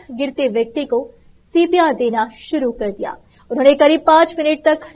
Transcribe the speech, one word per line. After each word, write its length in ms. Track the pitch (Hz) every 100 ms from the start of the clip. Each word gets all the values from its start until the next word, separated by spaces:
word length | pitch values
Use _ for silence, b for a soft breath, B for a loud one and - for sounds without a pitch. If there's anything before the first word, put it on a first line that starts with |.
| -
गिरते 360 | 240 277 - 262
व्यक्ति 380 | 220 226 294 277
को 180 | 240 - - _ _
सीपीआर 540 | - 330 339 349 320
देना 360 | 233 233 226 226 -
शुरू 320 | - 311 254
कर 200 | 233 208
दिया। 240 | 202 - - _ b b
उन्होंने 240 | 247 269 294
करीब 280 | 294 311 320
पांच 280 | 320 320 320
मिनट 260 | 302 302 311
तक 220 | 302 -